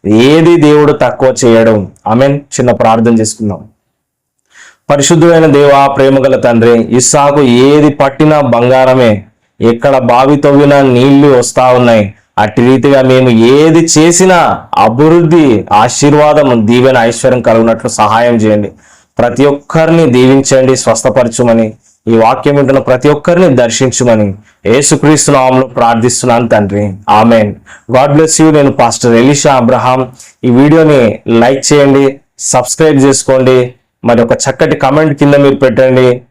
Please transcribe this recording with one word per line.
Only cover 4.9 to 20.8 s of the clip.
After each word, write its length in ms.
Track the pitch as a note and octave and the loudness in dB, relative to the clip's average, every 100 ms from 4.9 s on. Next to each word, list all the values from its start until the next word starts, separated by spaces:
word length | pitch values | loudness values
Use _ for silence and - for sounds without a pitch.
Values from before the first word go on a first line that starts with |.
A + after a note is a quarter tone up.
పరిశుద్ధమైన 560 | C#3+ C#3 E3+ E3+ E3 D#3+ | -2 0 2 2 2 2
దేవా, 400 | C#3+ C#3+ C#3 C#3 | 2 2 2 0
ప్రేమగల 500 | C#3 C3+ C3+ C3+ C3 | 0 0 0 0 0
తండ్రి, 600 | B2 A#2 A2+ A#2 A2+ A#2+ | 0 2 2 2 0 -2
ఇస్సాకు 440 | B2 D3+ C#3+ C#3+ | 0 0 0 0
ఏది 500 | C3+ A#2+ C3+ D3+ D3+ | 2 2 2 2 0
పట్టినా 500 | C#3 C3+ C3+ D#3 D3+ | 0 -4 0 0 0
బంగారమే, 840 | C3+ A#2 B2 C3 C3 C3 A#2 G2+ - _ _ _ | 0 0 0 2 2 2 0 -2 -8 _ _ _
ఎక్కడ 380 | A2+ A#2 C#3+ C3+ | -4 -2 -2 0
బావి 380 | A#2 A#2+ C3+ D3 | 0 0 2 0
తవ్వినా 460 | C#3+ C#3+ D3 C#3+ | 2 2 2 2
నీళ్లు 460 | C3+ B2 C3+ C#3 C#3+ | 2 2 2 2 4
వస్తా 360 | B2+ A#2+ - | 2 0 -2
ఉన్నాయి. 500 | B2+ B2 A#2+ A2+ G2 - _ - | 0 2 2 0 -2 -10 _ -6
అట్టి 280 | G#2 - B2 | -4 0 0
రీతిగా 360 | C3 C#3+ C#3 | 2 0 0
మేము 260 | B2+ B2+ C3 | 2 2 2
ఏది 600 | A2+ A2+ C#3 D#3+ E3 E3 D#3 | 2 2 2 2 2 0 0
చేసినా 600 | D#3+ E3+ F#3 F3+ C3+ F2+ - - | 0 2 0 2 0 -4 -6 -2
అభివృద్ధి, 840 | A2 A#2+ D#3 E3+ E3 E3+ D3 G#2+ F#2 | -2 0 2 2 2 2 2 0 0
ఆశీర్వాదం, 960 | G2+ A#2+ - C#3+ D3 D3+ D3+ C#3 A#2+ G#2+ | 0 0 -2 0 2 2 2 0 0 0
దీవెన, 300 | A#2+ C3 B2+ | 0 2 0
ఐశ్వర్యం 420 | A#2 A#2 C3 B2 | -2 -2 -2 -2
కలుగునట్లు 480 | A#2 A2+ A2+ A2+ A#2+ | 0 0 0 -2 -6
సహాయం 460 | - G#2+ A2 A#2+ | -4 -2 0 0
చేయండి. 380 | A#2 G#2+ G#2 G2+ - _ _ _ - | 0 0 -2 -4 -14 _ _ _ -4
ప్రతి 280 | A#2+ A#2+ C#3+ | -4 0 -2
ఒక్కరిని 680 | C#3+ _ D#3+ D#3+ E3+ D#3+ | -2 _ -2 0 0 2
దీవించండి, 640 | B2 B2+ C3+ C3+ C3+ C3 | 2 2 0 0 0 0
స్వస్థపరచుమని 960 | B2+ | -2